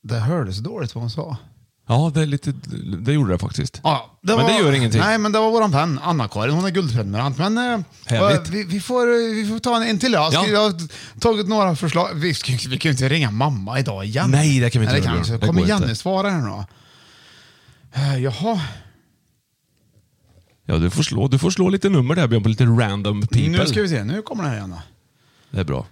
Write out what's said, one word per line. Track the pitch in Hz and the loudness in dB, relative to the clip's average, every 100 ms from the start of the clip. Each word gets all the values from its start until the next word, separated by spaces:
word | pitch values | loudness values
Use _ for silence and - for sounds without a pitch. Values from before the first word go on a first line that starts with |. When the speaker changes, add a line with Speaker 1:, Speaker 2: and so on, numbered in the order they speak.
Speaker 1:
Det | 107 117 | -4 -2
hördes | 110 170 101 92 | 0 -2 -4 -6
dåligt | 135 220 123 | -8 -8 -8
vad | 113 | -6
hon | 117 | -8
sa. | 131 - 117 - _ _ _ - | -6 -8 -10 -14 _ _ _ 0
Speaker 2:
Ja, | 117 165 | 2 2
det | 147 | 0
är | 156 | 0
lite, | 143 - 131 - - 67 92 | -2 -4 -8 -10 -10 -8 -6
det | 117 | 0
gjorde | 147 110 | 2 2
det | 87 | 0
faktiskt. | - - 143 - | -2 -4 -6 -2
Speaker 1:
Ja, | 156 139 - _ | -2 -2 -4 _
det | 180 226 | 0 2
Speaker 2:
Men | |
Speaker 1:
var, | 240 | 4
Speaker 2:
det | 220 | 4
gör | 156 | 4
ingenting. | 139 117 110 | 2 2 2
Speaker 1:
nej, | 196 220 | 2 2
men | 208 | 2
det | 214 | 2
var | 220 | 2
våran | 226 214 | 2 2
vän | 139 165 135 | 2 0 -2
Anna-Karin. | 165 165 107 - 117 | -2 -2 -2 -2 0
Hon | 156 | 0
är | 190 | 0
guldprenumerant. | 180 160 117 101 101 139 135 | -2 0 -2 -2 -2 -2 -2
Men, | 190 226 | -2 0
eh, | 247 233 165 - - | 0 -4 -6 -14 -4
Speaker 2:
Härligt. | 117 196 190 160 | 2 2 2 0
Speaker 1:
vi, | 196 | -6
vi | 190 196 | -4 -6
får, | - 247 240 | -2 0 2
eh, | 240 226 | 2 0
vi | 220 208 | -2 -4
får | 220 | -4
ta | 247 233 | -2 0
en, | |
en | 226 208 | 0 0
till. | 247 | 2
Jag | 202 | 2
har | 156 | 2
Speaker 2:
Ja. | 151 | 2
Speaker 1:
skri-, | 202 | 2
jag | 208 | 2
har | 214 170 165 - - - | 2 0 -8 -12 -18 -2
tagit | 240 214 190 | 0 2 0
några | 214 190 151 | 2 2 2
förslag. | 165 165 180 | 0 0 0
Vi | 160 170 | -2 -2
ska, | 151 - 123 131 | -2 -2 -4 -2
vi | 127 | -2
kan | 160 | 0
ju | |
inte | 131 131 | 0 2
ringa | 160 123 | 2 0
mamma | 107 143 120 98 131 | 0 0 -2 -4 -4
idag | 123 98 | -4 -4
igen. | 98 120 131 | -4 -2 2
Speaker 2:
Nej, | 139 151 135 | 4 4 4
det | 120 | 2
kan | 117 | 2
vi | 107 | 2
inte | 107 | 2
Speaker 1:
Eller | 95 | 2
Speaker 2:
göra. | - | 0
Speaker 1:
kanske. | 110 113 | 0 0
Speaker 2:
Det | 104 | 2
Speaker 1:
Kom | 170 | 2
Speaker 2:
går | |
Speaker 1:
igen | - 208 | 2 2
Speaker 2:
inte. | 143 | 0
Speaker 1:
nu, | |
svara | 110 175 190 202 | -2 -2 -2 0
här | 180 | -2
nu | 113 | -4
då. | 98 98 - - - - - - - - _ _ _ - | -6 -12 -16 -20 -20 -20 -20 -20 -20 -20 _ _ _ -10
Eh, | 135 139 135 | -4 -2 0
jaha. | 131 113 202 214 135 101 - _ _ _ _ _ _ _ _ _ _ _ _ _ _ _ _ _ | -2 -2 -2 -2 -4 -10 -20 _ _ _ _ _ _ _ _ _ _ _ _ _ _ _ _ _
Speaker 2:
Ja, | - 80 | -2 0
du | 85 | 0
får | - | 0
slå, | 156 101 131 | -2 0 2
du | 131 | 2
får | 165 | 2
slå | 190 185 | 2 2
lite | 196 196 | 2 2
nummer | 175 123 | 2 2
där, | 175 131 | 2 2
Björn, | 113 | 2
på | 107 | 2
lite | 107 | 4
random | 123 117 110 101 101 104 | 4 4 2 -2 -2 -2
people. | 104 117 147 | 0 2 2
Speaker 1:
Nu | 175 - | 2 2
ska | 208 | 0
vi | 196 | 0
se. | 139 | -2
Nu | 101 190 | -2 -6
kommer | 214 220 | -6 -6
det | 156 | -4
här | 110 | -4
igen | 98 | -8
då. | 85 82 _ _ _ _ _ _ | -12 -18 _ _ _ _ _ _
Speaker 2:
Det | 98 | -4
är | |
bra. | 82 65 - | -2 -4 -6